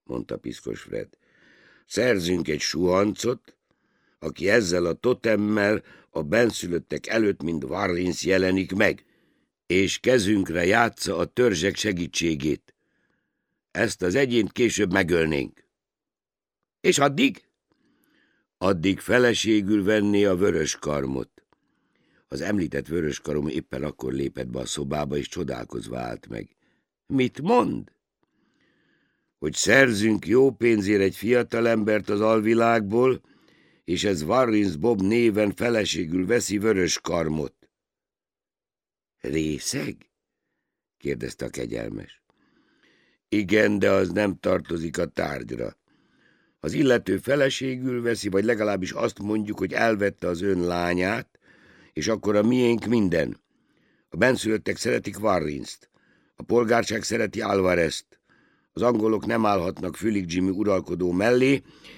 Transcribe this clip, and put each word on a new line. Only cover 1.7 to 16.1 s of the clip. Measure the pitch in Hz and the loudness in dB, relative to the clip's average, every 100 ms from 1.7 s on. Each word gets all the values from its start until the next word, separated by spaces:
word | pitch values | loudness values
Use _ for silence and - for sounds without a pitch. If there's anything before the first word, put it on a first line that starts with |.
| _ - | _ -8
„Szerzünk | - 123 101 85 90 76 | -2 2 2 0 -2 -2
egy | 76 | -4
suhancot, | - 73 90 92 104 - 113 127 _ _ _ _ _ _ _ - | -4 0 2 2 2 0 -4 -4 _ _ _ _ _ _ _ -12
aki | 78 73 87 | -10 -4 2
ezzel | 117 92 87 85 | 2 2 0 0
a | |
totemmel | 82 123 123 113 104 104 107 101 107 - - _ | 0 -2 0 0 0 2 2 2 0 -6 -20 _
a | 80 | -8
bennszülöttek | 76 104 120 - 87 85 - 76 - | -2 2 2 0 -6 -6 -6 -10 -4
előtt, | 113 107 95 | 0 0 0
mint | 82 80 | -4 -6
Warrens | 67 87 98 87 90 78 | -6 -4 -2 -2 -2 -2
jelenik | 78 95 92 95 92 | 0 2 2 0 0
meg, | 95 101 - _ _ _ _ _ _ - | 0 0 0 _ _ _ _ _ _ -2
és | 90 92 - | 0 0 0
kezünkre | 120 127 95 104 87 82 87 | 2 2 2 0 0 0 2
játsza | 113 113 - - 87 | 2 2 -2 -4 -2
a | 85 | -2
törzsek | - 123 87 95 - | 2 2 2 -2 -2
segítségét. | 107 90 87 - 82 78 76 65 _ _ _ _ _ _ _ _ _ _ _ | -4 -4 -4 -2 -2 0 -2 -4 _ _ _ _ _ _ _ _ _ _ _
Ezt | - 107 - | -4 -4 -2
az | 90 113 | 0 2
egyént | 135 120 98 | 2 2 0
később | - 117 - 101 | 0 0 0 0
megölnénk.” | 95 85 87 80 76 62 _ _ _ _ _ _ | 0 2 2 2 0 -4 _ _ _ _ _ _